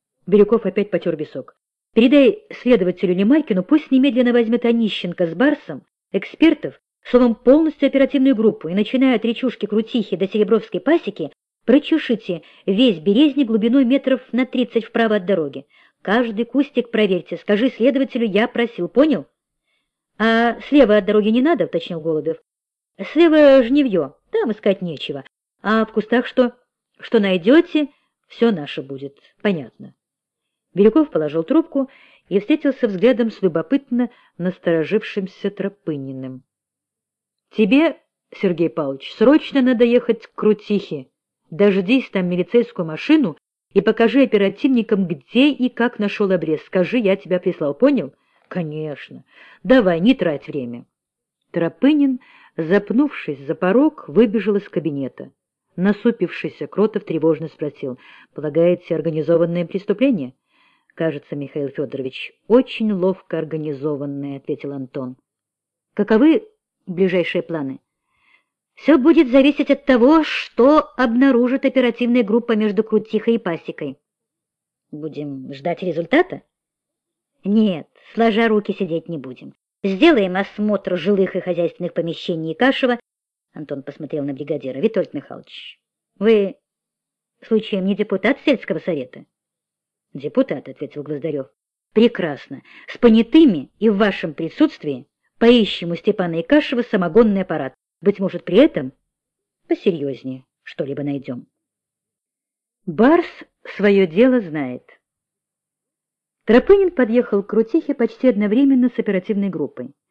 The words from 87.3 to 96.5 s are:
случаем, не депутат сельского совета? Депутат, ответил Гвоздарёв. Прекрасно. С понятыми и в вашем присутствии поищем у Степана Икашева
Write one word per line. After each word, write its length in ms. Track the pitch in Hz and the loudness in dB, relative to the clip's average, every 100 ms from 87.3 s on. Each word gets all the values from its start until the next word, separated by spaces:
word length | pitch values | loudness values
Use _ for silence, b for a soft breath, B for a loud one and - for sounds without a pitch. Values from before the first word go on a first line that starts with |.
| _ | _
случаем, 420 | - 220 214 196 | -4 -2 -2 -4
не 100 | 190 | -4
депутат 440 | 202 208 190 190 - | -4 -4 -2 -2 -2
сельского 340 | - 240 - 165 | -2 -2 -4 -8
совета? 460 | - 151 123 123 101 _ _ _ _ _ _ _ _ | -6 -6 -8 -16 -20 _ _ _ _ _ _ _ _
Депутат, 560 | 143 147 247 262 143 135 | -14 -4 -2 -2 -4 -12
ответил 340 | 131 139 151 | -14 -14 -12
Гвоздарёв. 460 | 139 147 160 147 135 _ _ _ _ | -10 -8 -8 -8 -10 _ _ _ _
Прекрасно. 680 | 214 233 233 175 131 - 135 - B B | 2 2 2 -6 -8 -14 -18 -20 B B
С 100 | - | 2
понятыми 720 | 240 220 226 320 311 160 131 - | 4 4 4 6 6 4 -4 -4
и 120 | 220 | 0
в 60 | 196 | 2
вашем 380 | 208 - 175 | 0 -2 -8
присутствии 720 | 143 160 - 302 - 151 - - _ _ - | -8 -6 0 -2 -2 -10 -10 -12 _ _ 2
поищем 520 | 233 247 196 - 170 | 6 6 4 -4 -8
у 60 | 170 | -6
Степана 440 | - 202 175 165 | -4 -2 -4 -4
Икашева 420 | 165 | 0